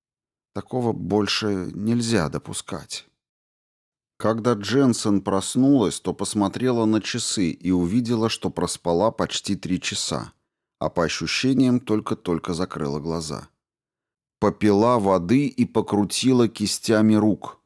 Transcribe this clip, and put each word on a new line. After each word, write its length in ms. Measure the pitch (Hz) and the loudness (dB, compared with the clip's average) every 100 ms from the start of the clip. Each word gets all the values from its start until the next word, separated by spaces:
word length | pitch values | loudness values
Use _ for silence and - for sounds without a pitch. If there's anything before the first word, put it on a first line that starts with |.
| _ _ _ _ _ - | _ _ _ _ _ -14
Такого 340 | - 127 117 | -6 -2 -2
больше 800 | - 92 104 101 - 107 98 90 - | -2 0 2 2 -2 -2 -4 -6 -6
нельзя 540 | 107 120 113 110 73 | -2 -2 0 0 0
допускать. 760 | 78 - - - 82 - - - _ _ _ _ _ _ _ _ _ _ _ | -4 -8 -12 -10 -12 -12 -14 -14 _ _ _ _ _ _ _ _ _ _ _
Когда 360 | 104 113 117 | -2 0 0
Дженсен 680 | 110 98 135 135 113 110 98 | -2 0 2 4 2 0 0
проснулась, 800 | 98 95 - 127 131 139 87 - | 2 -2 0 2 4 4 2 -2
то 140 | 92 82 | -6 -6
посмотрела 720 | 98 104 98 104 127 117 110 | -4 0 -2 0 -2 0 2
на 140 | 110 | 0
часы 520 | - 120 - - 85 | -2 -6 -6 -2 -2
и 180 | - 90 | -2 -2
увидела, 580 | 90 87 117 117 117 110 | 0 2 0 0 -2 -2
что 220 | - 90 | -2 -6
проспала 600 | 82 85 - 87 85 107 | -4 -4 -4 0 2 2
почти 440 | 113 85 - - 98 | 0 -4 -4 -6 -6
три 240 | - 90 | -4 -4
часа, 540 | - - - 65 - _ _ _ _ - | -4 -6 -6 -6 -8 _ _ _ _ -8
а 100 | 78 | -4
по 140 | - | 0
ощущениям 760 | 80 - 82 - 127 135 127 123 | -2 -2 -4 -2 0 2 2 2
только-только 760 | - 107 - 104 - 82 - 85 | 0 -4 -2 -6 -4 -4 -4 -6
закрыла 440 | 90 76 71 73 | -6 -6 -6 -6
глаза. 500 | 80 82 78 67 - _ _ _ _ _ _ _ _ - | -4 -6 -6 -12 -14 _ _ _ _ _ _ _ _ -2
Попила 580 | 104 - 104 101 117 120 | 0 2 4 6 4 4
воды 480 | 98 92 85 131 143 | 4 2 4 2 2
и 200 | - 120 | 0 0
покрутила 800 | 113 - 104 101 - 127 123 117 | 0 0 0 0 0 2 4 2
кистями 640 | - 101 - - 110 110 | 0 -4 -4 2 4 6
рук, 460 | 107 107 95 - - | 4 4 0 -6 -16